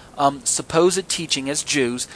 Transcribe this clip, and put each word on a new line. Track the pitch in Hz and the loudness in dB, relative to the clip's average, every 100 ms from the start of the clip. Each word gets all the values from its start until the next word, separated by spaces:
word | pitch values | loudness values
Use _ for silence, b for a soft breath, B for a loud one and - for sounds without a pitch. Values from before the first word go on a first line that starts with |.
| B B | B B
um, | 139 139 - | 0 0 -4
supposed | - 139 165 175 185 185 | -4 0 4 4 2 -4
teaching | - 160 139 135 | -6 -4 -4 -4
as | 147 | -4
Jews | - 147 123 123 - | -2 0 0 -2 -8